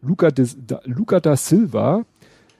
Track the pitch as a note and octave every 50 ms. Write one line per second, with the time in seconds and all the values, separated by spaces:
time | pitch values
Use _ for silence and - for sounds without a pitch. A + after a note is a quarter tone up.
0 | - C3+ F#3+ - F3+ D#3+ C3+ C3+ B2+ A#2+ - - B2 - - - - B2 A#2+ D3
1 | A3+ - G3 F3+ - D#3+ C#3+ - - - D#3+ G#3 A3+ D3+ A2 G#2 G#2+ B2+ F3 A3
2 | A#3+ - _ _ _ _ _ _ _ _ _